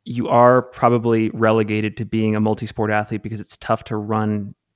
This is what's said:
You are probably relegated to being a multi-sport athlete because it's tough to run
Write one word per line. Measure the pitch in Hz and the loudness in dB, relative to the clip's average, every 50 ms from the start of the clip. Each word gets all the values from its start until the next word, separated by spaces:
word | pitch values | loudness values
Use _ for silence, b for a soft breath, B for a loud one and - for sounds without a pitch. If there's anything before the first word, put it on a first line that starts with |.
| - | -14
You | - 117 123 - - | -10 -6 -6 -2 2
are | 123 120 120 123 127 127 | 4 6 8 8 6 4
probably | 120 - - - 127 117 120 117 117 117 113 113 113 - | 2 -2 -6 0 0 2 2 2 2 2 2 2 0 0
relegated | - 113 110 110 113 113 107 104 107 107 107 107 - | 0 0 2 2 4 2 2 0 -2 -2 -4 -4 -6
to | - 110 | -8 -8
being | - - 113 110 110 107 | -4 -2 -2 0 0 0
a | 107 | 0
multi-sport | 107 107 107 - 110 104 - - 107 107 | 0 0 -2 -2 -6 -8 -6 -4 -2 0
athlete | 104 107 107 - 110 101 - | 0 -2 -2 -4 -6 -8 -8
because | 104 110 104 | -8 -10 -10
it's | - - - | -12 -12 -16
tough | - - - 117 - - | -10 -4 -4 -4 -2 -4
to | - 113 | -6 -6
run | 107 104 107 110 107 107 107 107 104 101 104 - _ _ _ _ | -6 -4 -2 -2 -2 0 0 -2 -4 -6 -8 -14 _ _ _ _